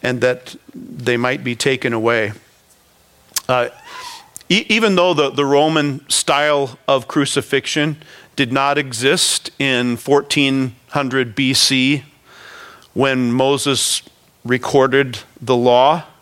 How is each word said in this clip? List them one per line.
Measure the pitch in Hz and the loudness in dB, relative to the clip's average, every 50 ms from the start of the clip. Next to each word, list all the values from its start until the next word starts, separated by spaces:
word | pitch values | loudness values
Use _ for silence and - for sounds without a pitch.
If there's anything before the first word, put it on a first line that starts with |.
| - | -2
and | 127 127 123 131 | -4 -2 0 0
that | 127 127 123 - - - - _ - - | 0 0 -2 -8 -20 -20 -20 _ -20 -20
they | - - - - - 123 123 120 120 | -18 -18 -16 -14 -6 -2 -2 0 0
might | 123 123 127 - - | 0 -2 -2 -4 -6
be | 127 120 | -8 -6
taken | 117 - 139 135 127 - 131 117 | -2 0 0 0 0 -2 -4 -4
away." | 113 110 117 117 113 107 101 107 - _ _ _ _ _ _ _ _ _ _ _ _ _ _ _ _ _ _ _ - - - | 0 0 2 2 2 0 -4 -6 -12 _ _ _ _ _ _ _ _ _ _ _ _ _ _ _ _ _ _ _ -12 -4 -2
Uh, | 131 123 120 120 - - - - - - - - - - - - _ - - _ | 0 0 0 -4 -6 -14 -20 -18 -18 -16 -16 -16 -18 -18 -20 -20 _ -20 -2 _
e-, | 175 208 226 - | 0 0 2 2
even | 214 220 226 214 196 | 0 2 2 2 2
though | 180 175 180 175 | 2 2 2 2
the, | 147 151 135 | 2 0 0
the | 113 131 143 | 0 -2 0
Roman | 139 143 143 151 156 160 156 147 143 135 139 _ _ | 2 4 4 4 4 2 0 0 0 -4 -6 _ _
style | - - - - 147 143 147 151 151 143 139 127 120 - _ - | -4 -4 0 0 0 2 2 2 0 0 -2 -4 -8 -10 _ -2
of | 139 135 120 | -2 -2 -2
crucifixion | - - 151 139 - - 143 131 - - 139 131 - - 156 147 156 151 151 - - - - - - _ | -2 -2 0 0 0 -2 -4 -2 0 -2 -2 -2 -2 -2 -2 -2 -2 -4 -6 -12 -20 -20 -20 -20 -18 _
did | - 139 120 | -4 -2 0
not | 127 135 139 143 143 143 | 0 0 0 2 0 0
exist | 147 135 123 110 123 135 143 185 - - - - - - _ _ | -2 -4 -6 0 2 2 2 2 0 -2 -2 -4 -6 -10 _ _
in | 139 139 131 123 123 123 120 113 | -2 0 0 0 0 -2 -2 -4
fourteen | - - 139 143 139 - - 147 143 139 135 135 131 127 110 _ _ _ | 0 2 2 2 2 0 0 0 2 2 2 0 -2 -4 -6 _ _ _
hundred | - 147 139 131 123 135 127 120 104 | -4 -4 -4 -2 -2 -2 -2 -2 -2
B | - 139 131 131 | -2 -2 0 2
C | 127 - - 139 131 127 131 147 143 - - _ _ _ _ - - - - - - - - - - - _ _ | 0 0 2 2 2 2 2 0 -2 -4 -10 _ _ _ _ -20 -20 -20 -20 -20 -20 -20 -20 -20 -20 -20 _ _
when | - 131 139 135 127 127 120 | 0 0 0 2 0 0 0
Moses | 120 131 131 135 143 135 - 143 135 117 - - - - - - _ _ _ _ _ _ _ | 0 0 2 2 0 0 0 -2 -2 0 -2 -2 -4 -6 -8 -12 _ _ _ _ _ _ _
recorded | 120 123 123 - - - 143 131 131 123 139 139 127 120 - - _ _ - | -4 -4 -2 -2 2 4 4 4 6 4 2 2 0 -4 -12 -16 _ _ -14
the | - 117 131 | -2 0 0
law | 120 120 123 120 123 127 143 156 175 156 - - _ | 2 4 4 4 6 6 4 2 0 -4 -12 -20 _